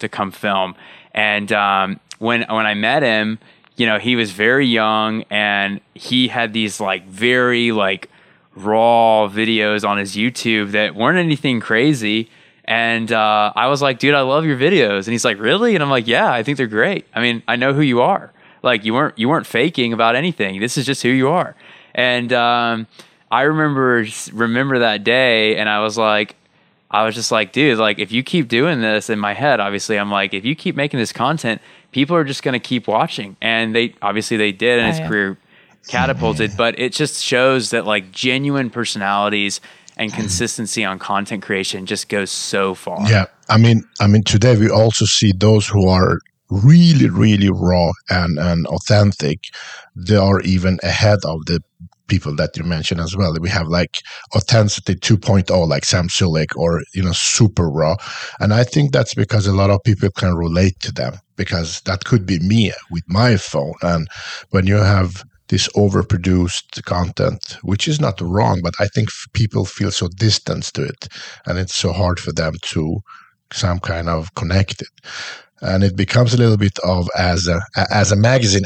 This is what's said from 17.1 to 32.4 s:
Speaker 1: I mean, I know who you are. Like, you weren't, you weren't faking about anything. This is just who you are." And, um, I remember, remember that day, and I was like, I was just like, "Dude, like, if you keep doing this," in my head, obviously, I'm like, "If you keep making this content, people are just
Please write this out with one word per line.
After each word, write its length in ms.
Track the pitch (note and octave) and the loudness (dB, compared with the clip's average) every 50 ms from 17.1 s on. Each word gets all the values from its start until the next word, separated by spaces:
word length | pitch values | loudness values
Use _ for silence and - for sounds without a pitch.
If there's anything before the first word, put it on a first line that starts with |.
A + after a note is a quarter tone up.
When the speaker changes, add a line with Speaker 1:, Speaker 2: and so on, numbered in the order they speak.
| - | -6
Speaker 1:
I 60 | A2+ A#2 | -2 -2
mean, 180 | A#2+ A#2 A2+ - - | -2 -2 -2 -2 -4
I 80 | A#2 | -2
know 160 | A#2+ B2+ C3+ C#3 | 0 0 0 2
who 80 | C#3+ D3 C3 A#2+ | 2 2 2 2
you 80 | A#2+ B2 | 2 2
are. 300 | E3 G3 - - - _ _ _ - - _ - | 2 0 -2 -4 -10 _ _ _ -20 -20 _ -2
Like, 220 | B2+ B2 A2 G2+ | 0 0 0 0
you 80 | A2 A2 | -2 0
weren't, 260 | B2+ D3+ - - - | 0 0 -2 -2 -2
you 100 | A2 B2 | -2 0
weren't 160 | D#3+ D#3 G#2+ | 0 0 -2
faking 460 | - - A#2 C3 F3 E3 - B2 A#2 A#2 | -2 -2 0 0 0 0 -2 -2 -2 0
about 200 | A2+ A2+ A#2 A#2 | 0 2 2 2
anything. 460 | B2+ D#3+ F3+ D#3+ - G#2 F#2+ F#2+ F#2+ | 0 0 -2 -2 -2 -4 -4 -4 -4
This 160 | G#2+ B2 - | -6 -4 -4
is 80 | D3+ B2+ | -4 -2
just 180 | B2 C#3 - - | -2 -4 -2 0
who 60 | A#2+ B2+ C3 C3 | 0 2 2 2
you 60 | C3+ | 2
are." 260 | E3 F3+ D3+ - - - - - - - - _ _ | 0 0 -2 -4 -8 -14 -20 -20 -20 -20 -20 _ _
And, 380 | - B2 B2+ B2 B2 A#2+ A#2 B2 | 0 0 2 0 0 -2 -2 0
um, 540 | B2 A#2+ A#2+ A#2+ A#2+ A#2 A#2 A#2 A2 A2+ - _ - - - _ _ _ _ | 0 2 2 2 0 0 -2 -2 -4 -6 -8 _ -20 -20 -20 _ _ _ _
I 120 | A2+ A#2+ C3+ | 0 0 2
remember, 640 | D3 D#3 D#3 D#3 D3+ C#3+ C3+ C3 B2+ B2 A#2 A2 G#2+ A2 - - - - G#2+ A#2 | 2 2 0 0 0 0 0 0 2 2 0 0 -2 -8 -12 -14 -12 -4 -4 -2
remember 340 | A#2 A2+ B2 C3+ C#3 C3+ B2 | 0 0 -2 -2 -2 0 0
that 240 | A#2+ A2+ G#2+ G#2 G2+ | 0 0 0 -2 0
day, 520 | A2 A#2+ B2+ C3 B2 A#2 A2 G#2+ G#2+ G#2+ | 0 2 2 4 4 2 2 2 2 0
and 120 | - G#2+ G#2+ | 0 -2 -2
I 100 | G#2+ G#2 | -2 -2
was 160 | G#2+ A2 G#2 | -2 -2 -2
like, 400 | A#2 A2+ G#2+ G#2+ G#2 G#2+ - - - _ _ _ _ _ _ _ _ _ _ | 0 0 0 0 0 -2 -4 -8 -16 _ _ _ _ _ _ _ _ _ _
I 140 | - G#2+ A2 | -2 0 0
was 80 | A2+ A2 | 0 -2
just 180 | A#2+ A2+ - B2 | -4 -4 -2 -2
like, 200 | A2 G#2+ G2 - | -2 -2 -2 -2
"Dude, 260 | B2+ D3 D3 A#2+ A2 | 0 2 2 2 2
like, 200 | A2 G#2+ G#2 G2 | 2 0 0 -2
if 140 | G#2 F#2+ A2 | -6 -4 -4
you 100 | A#2+ C3+ | -4 -4
keep 260 | - - F3+ C#3 A2+ | -2 -2 -2 -2 0
doing 320 | A#2 A#2 C#3 F3 E3 B2+ A2+ | 0 0 0 0 0 0 0
this," 260 | A2 G#2+ G#2+ - - | 0 0 -2 -2 -2
in 80 | A2 G#2 | -4 -4
my 140 | G2+ G#2 G2+ | -2 -4 -4
head, 240 | G2 C3 D3 C3 A2 | -2 0 0 2 2
obviously, 380 | G2+ G2+ G2+ G2+ - - A2 G#2 | 0 -2 -4 -6 -4 -2 -2 -2
I'm 120 | G2+ G2+ | -2 -2
like, 240 | G2+ G2 G2 G2 - | -2 -2 -2 -2 -4
"If 100 | G2 F#2+ | -6 -4
you 100 | B2 D#3 | -4 -6
keep 220 | - - F#3 D3+ | -4 -6 -6 -4
making 220 | C#3 C#3+ D3 - C3+ | -4 -4 -4 -2 -4
this 120 | A2+ - - | -4 -4 -4
content, 480 | - A#2 C3+ D#3+ D#3 - A#2+ A2 - - - - - _ _ - | -4 -2 -2 -2 -2 -4 -4 -4 -6 -8 -16 -20 -20 _ _ -2
people 220 | B2+ C#3 C#3+ F3 | -2 0 2 2
are 80 | E3+ D#3 | 0 0
just 180 | C3+ C3+ - | -2 -4 -6